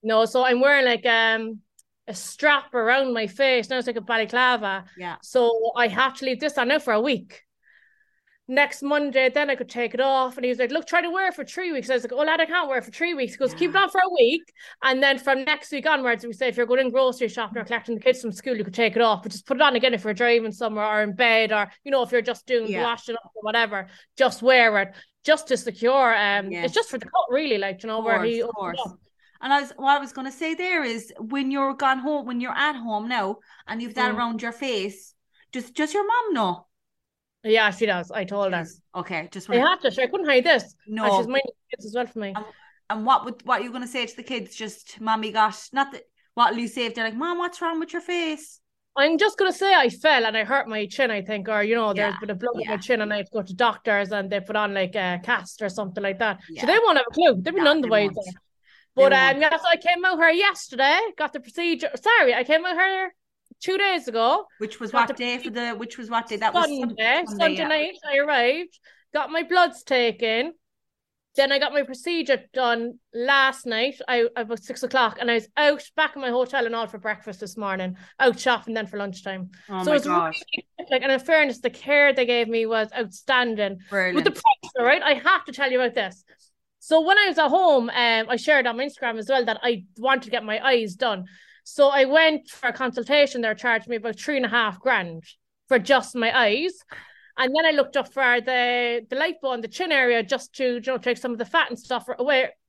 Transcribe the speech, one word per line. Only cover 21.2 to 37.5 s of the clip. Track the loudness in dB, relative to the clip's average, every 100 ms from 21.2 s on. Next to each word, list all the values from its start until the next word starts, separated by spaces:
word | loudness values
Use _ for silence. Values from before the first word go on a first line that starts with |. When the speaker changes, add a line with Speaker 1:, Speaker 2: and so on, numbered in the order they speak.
| 4 4 2
Speaker 1:
or, | 0 -2 -8
you | -2
know, | -2
if | 0
you're | -2
just | -2 -8 -2
doing | -2 -2
Speaker 2:
Yeah. | -2
Speaker 1:
washing | -2 -4 -8 -12
up | -12
or | -10
whatever, | -2 0 0 -4 -10 -18 _ 0
just | 0 2
wear | 4 6 6 4
it | -2 -8 -20 _
just | 0 0 2
to | -4
secure." | -4 -2 2 4 4 2
Um, | 2 0 -4
Speaker 2:
Yes. | -6 -2
Speaker 1:
it's | -2
just | -4
for | -6
the | -2
cut, | -2 0
really, | 0 0 -2
like, | -4 -8
you | -6
know, | -4
Speaker 2:
Of | 0
Speaker 1:
where | 0
he | 0 -2
Speaker 2:
course, |
of | -6 -6
Speaker 1:
opened | -8 -6
Speaker 2:
course. | -10
Speaker 1:
up. | -12 _ _ _ _
Speaker 2:
And | -2
I | -2
was, | -2 -4
what | 0 0
I |
was | 0
gonna | -10 -12
say | -6 -6
there | -4 -2 -2
is, | -2 -6 -10 -14
when | -8 -4 -2
you're | -2 -2
gone | 0 0 0
home, | -2 -4 -4
when | -6
you're | -6
at | -2 -2 -4
home | -6 -6 -4
now | -4 -4 -6 _ -20 -12
and | -10
you've | -8 -2
that | -2
Speaker 1:
Mm. | -2
Speaker 2:
around | -4 -4
your | -8
face, | -8 -4 -4 -6 -10 -20 _ _ _ _
does, | -12 -10
does | -4 -2 -2
your | 0
mom | 0 0 0
know? | 0 -2 _ _ _ _ _ _ _ _
Speaker 1:
Yeah, | 2